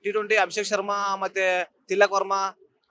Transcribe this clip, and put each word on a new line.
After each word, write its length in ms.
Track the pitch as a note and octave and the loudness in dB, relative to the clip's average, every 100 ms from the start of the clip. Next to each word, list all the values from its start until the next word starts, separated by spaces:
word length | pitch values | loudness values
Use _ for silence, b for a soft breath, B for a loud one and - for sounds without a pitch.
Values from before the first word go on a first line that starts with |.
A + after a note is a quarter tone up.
ಟಿ 80 | G3+ | -4
ಟ್ವೆಂಟಿ 240 | G#3+ G#3 G#3+ | -2 2 2
ಅಭಿಷೇಕ್ 320 | F3+ G#3 G3 | 2 0 -2
ಶರ್ಮಾ 480 | G3+ G3+ G3+ G3+ F#3+ | -2 -2 -2 -2 -2
ಮತ್ತೆ 600 | F#3+ F#3+ F#3 F3+ E3+ _ - | -4 0 0 0 -2 _ -4
ತಿಲಕ್ 240 | F#3+ G3+ | 2 4
ವರ್ಮಾ 400 | G3 F#3+ G3 G3 - _ _ - | 4 0 -2 -2 -6 _ _ 0